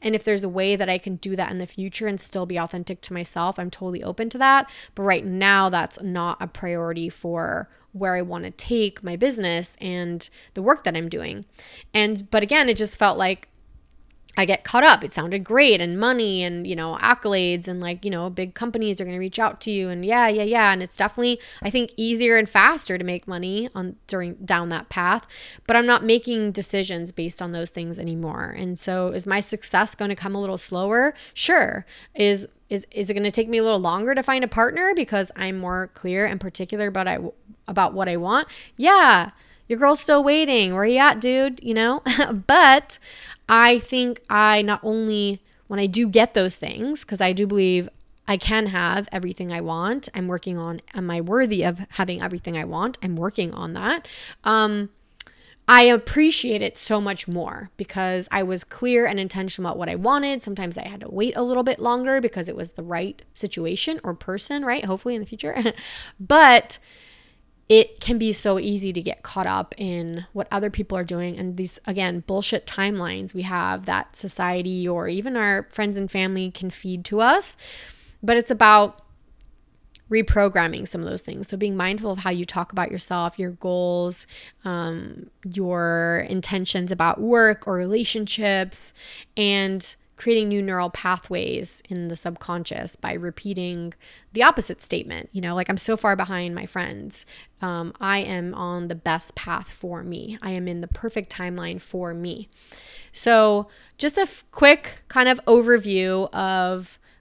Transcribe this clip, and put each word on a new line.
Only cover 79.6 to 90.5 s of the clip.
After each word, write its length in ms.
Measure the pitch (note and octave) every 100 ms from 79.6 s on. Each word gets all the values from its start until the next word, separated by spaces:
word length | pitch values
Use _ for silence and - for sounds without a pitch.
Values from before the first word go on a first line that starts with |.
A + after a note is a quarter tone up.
| _ _ _ _ -
reprogramming 800 | A3 A3 G#3 G3+ F#3 E3 - F#3
some 140 | F3+
of 80 | E3
those 140 | F#3
things. 260 | - G3 G3
So 80 | F#3+
being 200 | G#3 F#3+
mindful 360 | F#3 G#3 G#3+
of 60 | F#3+
how 100 | F#3
you 140 | F3+
talk 260 | F3 F#3 F3
about 220 | F#3+ F3
yourself, 440 | F#3 - F3+ E3+ -
your 140 | F3+
goals, 800 | F3 F#3 F3+ F3+ F3 F3 F3+ - - - _
um, 640 | - F3 E3 E3 - - - _
your 800 | F#3+ F#3 F3+ F3 E3+ E3+ E3+ E3+ -
intentions 640 | F#3 - G3 F#3 F#3 F3+
about 280 | F#3 E3+ -
work 460 | A3 A#3 A3 G#3 -
or 80 |
relationships, 1200 | F#3 F3+ A3 A#3 A3 G#3 - G#3 F#3+ F#3+ - - - - - - -
and 600 | G#3 G3+ F#3+ F#3+ - - _ -
creating 320 | A#3 A3+
new 140 | G#3+